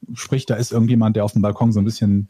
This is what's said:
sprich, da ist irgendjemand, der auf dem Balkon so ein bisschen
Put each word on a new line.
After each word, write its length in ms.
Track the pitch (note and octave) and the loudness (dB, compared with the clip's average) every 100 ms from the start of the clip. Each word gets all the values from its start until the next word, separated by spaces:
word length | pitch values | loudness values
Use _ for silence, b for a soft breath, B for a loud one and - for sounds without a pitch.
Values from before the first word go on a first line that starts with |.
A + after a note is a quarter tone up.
| - | -8
sprich, 300 | A#2+ - C3+ - | -14 -6 -6 -4
da 80 | A2+ | -4
ist 160 | A#2+ | -2
irgendjemand, 420 | A#2 A2+ A#2+ A2 G#2+ | 0 2 4 2 0
der 80 | |
auf 100 | G#2 | 0
dem 80 | A2 | 0
Balkon 300 | G#2 G#2 A#2 | 0 0 0
so 80 | G#2 | 2
ein 40 | |
bisschen 440 | G#2 G#2+ G#2+ G2+ | 0 0 2 2